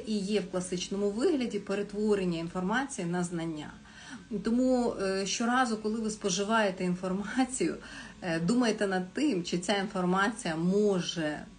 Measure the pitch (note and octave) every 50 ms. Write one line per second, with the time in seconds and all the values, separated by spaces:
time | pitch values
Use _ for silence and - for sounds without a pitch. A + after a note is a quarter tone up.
0 | - A3 G#3+ G3+ F#3 G3+ G#3+ G3 F3+ - F#3 F3+ F3+ - F#3 F3 - - G3 G3+
1 | G3+ G3+ G3+ A3+ C4+ G4 D#4 B3+ A#3+ G3 G#3 G3 G3 - G3 G3+ G3+ - G3+ G#3
2 | G#3+ G#3+ G3+ G3 F#3 F3+ E3+ E3 E3+ E3 - F#3 F3+ F#3+ A3 B3+ C#4 C4 - G3+
3 | F3 E3+ F3+ F3+ F3+ F3 F3+ E3 E3 E3 D#3 D3+ - - - - - - - -
4 | - - C#4 G#3 - - A3+ G3 - A3+ A#3 B3 B3+ C4 B3+ B3 A#3+ - - -
5 | G3 F#3+ G3 F#3+ G3 F#3+ - - A#3 A#3 B3 C4 B3+ A3+ A3 G#3+ G#3+ G#3+ A3 A#3
6 | A3 G#3+ G#3+ - G#3 G3 F3 G3+ G3+ G#3 A3+ A3+ G#3+ G3 F3+ - F#3 F3+ F3 F3+
7 | F#3+ F#3 F#3 G3 G#3 - - B3+ C4 B3+ - - F3+ D#3 - - - - - -
8 | - - - - F#3 F3+ E3 E3 E3+ F3 A#3+ B3 B3 A3 G#3 G#3+ G#3 G3 F#3 F#3
9 | F3+ - - - D4 D4 G#3+ F3 F3 - G3 F3+ - - G3+ G3 F#3+ G#3+ - F#3
10 | F3+ F3+ F#3 F#3+ G3 A3 G#3+ - - F3 D#3 D#3+ E3+ F3+ G3 G#3 G#3+ G3+ F#3+ F3+
11 | E3+ - - E3+ D#3 D3+ D3 - - - -